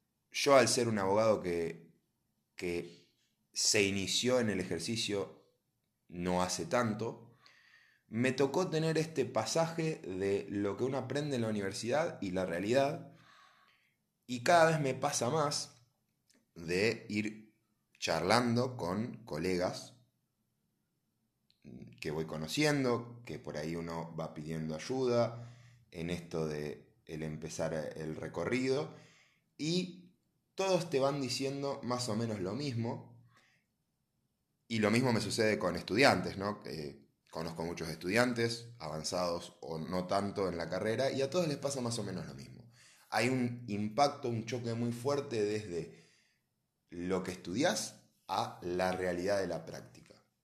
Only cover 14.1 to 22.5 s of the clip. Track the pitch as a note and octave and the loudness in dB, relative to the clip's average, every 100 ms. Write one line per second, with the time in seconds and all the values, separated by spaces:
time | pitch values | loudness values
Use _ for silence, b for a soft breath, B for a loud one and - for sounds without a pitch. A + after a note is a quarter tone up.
14.1 | _ - B2 A#2+ E3+ D#3+ D#3+ C3+ B2+ C#3+ | _ -10 -2 6 8 8 6 2 0 0
15.1 | - A#2+ D#3 D3 - - - _ _ _ | 0 2 2 2 0 -6 -12 _ _ _
16.1 | _ _ _ _ - E2 F2+ A2 A#2+ - | _ _ _ _ -10 0 4 4 2 -2
17.1 | G#2 G#2+ - - _ _ _ _ - - | -2 -2 -4 -16 _ _ _ _ -8 -2
18.1 | E2 F2 A2+ B2 A#2 C3 - E2+ G2 A#2+ | 2 4 4 4 2 0 -2 -4 -2 -4
19.1 | - - D2+ F2+ F2+ F#2 - - - _ | -8 -8 -4 0 0 0 -4 -12 -20 _
20.1 | _ _ _ _ _ _ _ _ _ _ | _ _ _ _ _ _ _ _ _ _
21.1 | _ _ _ _ _ C#2+ B1 A#1 A#1+ D#2+ | _ _ _ _ _ -20 -18 -18 -10 -4
22.1 | D3+ D#3+ - D#2 | -4 -2 -4 -4